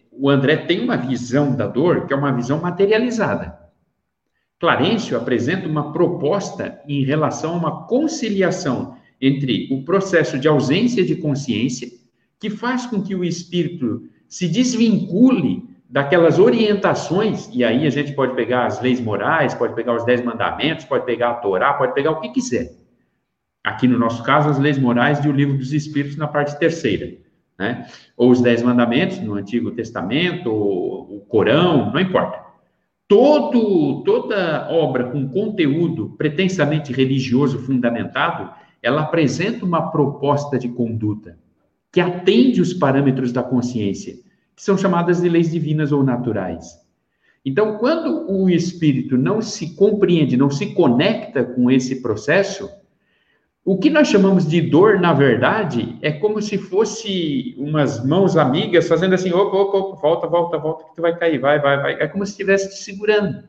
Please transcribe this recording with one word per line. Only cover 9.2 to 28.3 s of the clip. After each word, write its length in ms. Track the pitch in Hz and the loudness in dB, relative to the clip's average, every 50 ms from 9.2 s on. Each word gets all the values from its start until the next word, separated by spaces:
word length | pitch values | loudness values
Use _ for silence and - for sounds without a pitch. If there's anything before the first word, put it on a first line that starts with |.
entre 480 | 131 135 139 143 143 127 107 92 - - | 0 0 0 0 0 -2 -2 -2 -2 -4
o 100 | 135 135 - | -4 -6 -4
processo 540 | 165 185 196 190 - 180 165 147 - - 131 | -2 -2 -2 0 0 0 0 0 0 -2 0
de 80 | 147 | 2
ausência 580 | 156 151 135 117 123 151 196 233 240 - 196 180 | 2 2 2 2 2 0 2 2 2 2 2 0
de 120 | 156 156 | 0 0
consciência, 720 | - 160 147 135 - - - 104 101 120 - - - 120 - - - _ _ _ _ _ _ _ _ | -2 -2 -2 -2 -2 -2 -2 -2 0 0 -2 -2 -4 -10 -12 -16 -18 _ _ _ _ _ _ _ _
que 120 | - 214 | -10 -8
faz 340 | - - 233 240 262 247 - | -8 -6 -4 -4 -4 -4 -4
com 180 | - 220 190 | -4 -4 -4
que 120 | - - 190 | -4 -4 -4
o 100 | 180 180 | -4 -2
espírito 800 | 165 - - - - - 175 170 175 170 - 127 110 104 - - - _ _ _ _ | -4 -4 -6 -8 -6 -2 -2 -2 -2 -4 -4 -4 -4 -4 -6 -8 -14 _ _ _ _
se 180 | - - 180 | -10 -4 -4
desvincule 1160 | 170 165 233 254 247 226 220 233 220 196 156 - - 165 202 254 262 240 196 139 107 90 87 - - - _ _ _ | -2 0 0 0 0 2 2 2 2 2 2 0 0 2 4 4 4 4 4 0 -2 -2 -4 -8 -14 -20 _ _ _
daquelas 500 | 123 139 139 139 175 175 165 160 139 160 | -2 -2 0 2 4 4 6 6 6 6
orientações, 1120 | 202 240 247 226 220 208 208 190 196 175 143 - - - 160 196 226 208 160 - - - | 6 6 6 4 2 2 2 2 0 0 -2 -2 -2 -2 -2 0 0 0 -2 -4 -6 -6
e 120 | - 123 120 | -2 0 0
aí 220 | 113 113 135 160 | 2 2 2 2
a 40 | 147 | 0
gente 220 | 127 143 143 143 | 0 0 -2 -4
pode 220 | - - 131 127 - | -2 -2 -2 0 0
pegar 320 | 127 113 110 123 123 120 | -2 -2 0 0 0 0
as 160 | 107 101 - | 0 -2 -2
leis 180 | 123 127 123 127 | 0 0 0 0
morais, 540 | 120 110 104 95 104 131 160 160 143 120 - | 0 -2 -2 -2 0 0 0 2 0 0 -2
pode 200 | - 123 - 120 | -2 -4 -4 -2
pegar 220 | 113 113 120 117 | -4 -2 -2 -2
os 80 | 113 113 | -2 0
dez 180 | 123 123 120 | 0 0 0
mandamentos, 640 | 123 120 110 - 98 87 - 98 117 156 160 - - | 0 -4 -4 -2 -4 -4 -2 -2 -2 -2 -2 -4 -6
pode 220 | - 139 120 - | -4 -4 -2 -2
pegar 240 | 127 117 110 120 120 | -2 -2 0 0 -2
a 40 | 113 | -2
Torá, 380 | - - 101 95 92 127 139 143 | -2 -2 -2 0 0 0 0 0
pode 200 | - 131 123 - | 0 -2 -2 0
pegar 160 | 139 139 156 | 0 0 -2
o 100 | - - | -2 -4
que 80 | - - | -6 -6
quiser. 440 | - - - - 123 - - - - _ _ _ _ _ _ _ _ _ _ _ _ _ _ _ _ _ | -4 -4 -4 -2 -4 -4 -6 -6 -12 _ _ _ _ _ _ _ _ _ _ _ _ _ _ _ _ _
Aqui 260 | - - - - 131 127 | -6 -6 -4 0 0 2
no 100 | 123 120 | 2 2
nosso 240 | 117 113 117 117 | 0 -2 -2 -4
caso, 280 | - 135 139 151 147 151 | -2 0 2 2 2 2
as 80 | 143 135 | 2 2
leis 200 | 139 147 139 135 | 2 0 0 2
morais 440 | 131 120 120 120 131 147 147 135 | 0 2 2 2 2 2 0 0
de 60 | 139 151 | 0 0
O 40 | |
Livro 240 | 135 139 143 143 139 | 2 2 2 0 0
dos 160 | 135 123 139 | -2 -4 -4
Espíritos, 460 | 151 147 - - - 143 143 143 - 151 | -4 -4 -4 -4 -4 -4 -4 -6 -6 -8
na 100 | 151 143 | -6 -4
parte 300 | - 147 143 143 - - | -2 -2 -2 -2 -2 0
terceira, 580 | 170 160 160 - - 117 95 - - - - - _ _ _ _ _ _ _ - | 0 0 0 0 -2 -2 -2 -2 -4 -8 -12 -16 _ _ _ _ _ _ _ -6
né? 280 | 95 113 123 - - - - - - _ _ | -6 -6 -6 -6 -10 -16 -20 -20 -20 _ _
Ou 160 | - 123 127 | 2 4 4